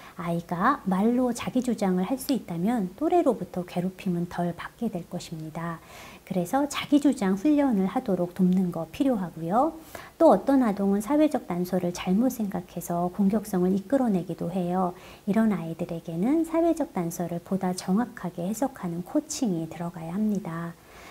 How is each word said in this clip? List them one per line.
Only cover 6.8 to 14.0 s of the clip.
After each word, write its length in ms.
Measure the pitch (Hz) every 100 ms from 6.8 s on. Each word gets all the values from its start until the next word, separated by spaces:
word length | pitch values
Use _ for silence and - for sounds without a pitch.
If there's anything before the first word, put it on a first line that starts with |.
| - 285
주장 340 | 294 - 190
훈련을 520 | 196 302 294 277 202 185
하도록 480 | 262 254 180 175
돕는 380 | - 180 185 180
거 160 | 165 160
필요하고요. 800 | - 277 226 170 160 165 220 320 320 - - - -
또 120 | 320
어떤 320 | 196 233 269
아동은 380 | 233 196 196 202
사회적 460 | 214 294 302 254 -
단서를 480 | 175 180 185 175
잘못 360 | 180 185 190 262
생각해서 800 | 254 202 175 175 175 - 170 180 180
공격성을 560 | 196 214 202 180 180
이끌어내기도 800 | 196 - 277